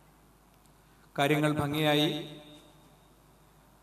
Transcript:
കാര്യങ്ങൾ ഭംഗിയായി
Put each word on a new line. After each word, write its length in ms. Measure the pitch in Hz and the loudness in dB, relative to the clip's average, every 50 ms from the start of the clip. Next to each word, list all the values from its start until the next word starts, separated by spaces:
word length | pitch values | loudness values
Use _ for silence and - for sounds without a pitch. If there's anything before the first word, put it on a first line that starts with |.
| _ - - - - - - _ _ _ _ _ _ - - _ - _ _ - - - - - | _ -20 -20 -20 -20 -20 -20 _ _ _ _ _ _ -20 -20 _ -20 _ _ -20 -20 -12 -2 0
കാര്യങ്ങൾ 340 | 143 143 151 151 151 151 147 | 2 2 2 2 2 0 0
ഭംഗിയായി 840 | 151 147 143 147 156 156 151 147 151 151 165 - 151 - - - - - - - - - - - - - - - - - - - - - - - - - - - - - - - - | 0 -2 -4 -2 0 2 2 2 2 2 0 -2 -4 -8 -12 -14 -18 -20 -20 -20 -20 -20 -20 -20 -20 -20 -20 -20 -20 -20 -20 -20 -20 -20 -20 -20 -20 -20 -20 -20 -20 -20 -20 -20 -20